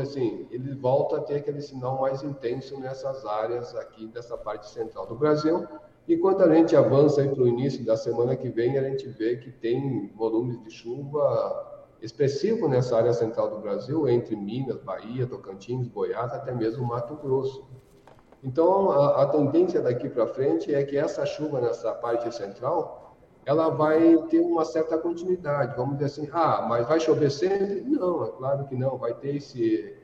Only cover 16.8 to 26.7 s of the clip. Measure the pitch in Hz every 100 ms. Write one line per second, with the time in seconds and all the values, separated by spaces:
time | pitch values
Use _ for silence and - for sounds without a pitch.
16.8 | 117 123 123 151 143 135 131 - - -
17.8 | - - - - _ - 135 131 175 196
18.8 | 190 143 143 139 139 151 135 160 180 156
19.8 | 123 120 139 120 113 127 139 165 - 143
20.8 | 139 143 160 - 127 - 151 135 117 117
21.8 | 113 - 117 117 120 - 98 98 127 170
22.8 | - - - - - _ - 151 160 139
23.8 | 151 156 165 160 - 165 170 165 156 160
24.8 | 160 165 170 170 180 180 147 143 127 127
25.8 | 131 143 139 - 147 170 151 104 113